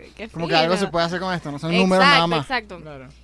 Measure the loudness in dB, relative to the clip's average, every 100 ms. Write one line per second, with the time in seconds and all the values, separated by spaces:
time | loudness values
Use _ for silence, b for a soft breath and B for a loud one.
0 | -18 -16 -14 -8 0 2 2 0 -2 -2
1 | -2 -2 -4 -6 -6 -8 -2 2 4 6
2 | 6 4 2 0 -2 -6 -6 -14 -16 -16
3 | -18 -20